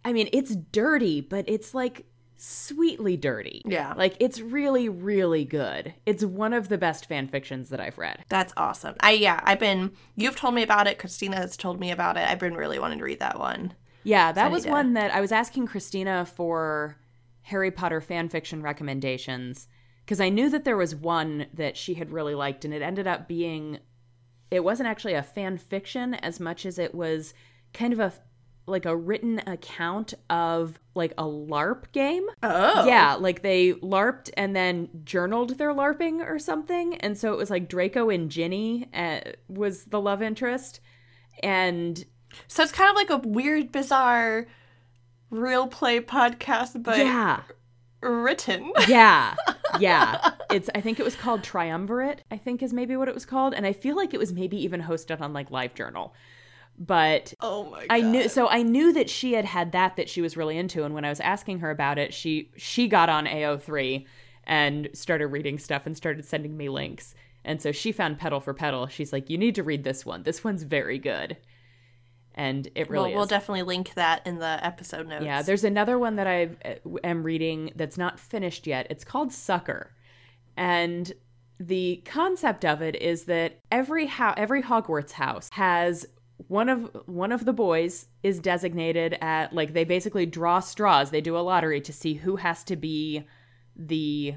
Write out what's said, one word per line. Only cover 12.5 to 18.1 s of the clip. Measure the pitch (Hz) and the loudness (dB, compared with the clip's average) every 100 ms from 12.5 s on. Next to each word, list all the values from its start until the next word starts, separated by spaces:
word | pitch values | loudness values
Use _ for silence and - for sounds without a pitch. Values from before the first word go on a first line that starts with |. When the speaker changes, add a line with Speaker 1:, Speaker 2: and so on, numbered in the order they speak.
Speaker 2:
really | 165 151 147 | -2 -4 -2
wanting | - 76 | -4 -4
to | |
read | 69 73 | -6 -4
that | 65 - | -4 -4
one. | 67 60 180 - _ _ | -4 -4 -8 -12 _ _
Speaker 1:
Yeah, | 208 208 165 | 2 6 6
Speaker 2:
So | |
I | |
Speaker 1:
that | 165 247 | 4 2
Speaker 2:
need | |
Speaker 1:
was | 330 | 2
Speaker 2:
to | - | 0
Speaker 1:
one | 294 269 | 2 4
that | 233 208 | 2 2
I | 190 | 0
was | 196 | 2
asking | 220 240 269 240 | 0 0 -4 -4
Christina | 202 - 196 190 185 | -6 -6 -4 -2 -2
for | 175 - 170 165 160 151 147 147 _ _ _ _ | -2 -4 -2 0 -2 -2 -4 -10 _ _ _ _
Harry | - 202 190 | -6 -2 -2
Potter | 185 180 160 | 0 -2 -2
fan | 156 | -4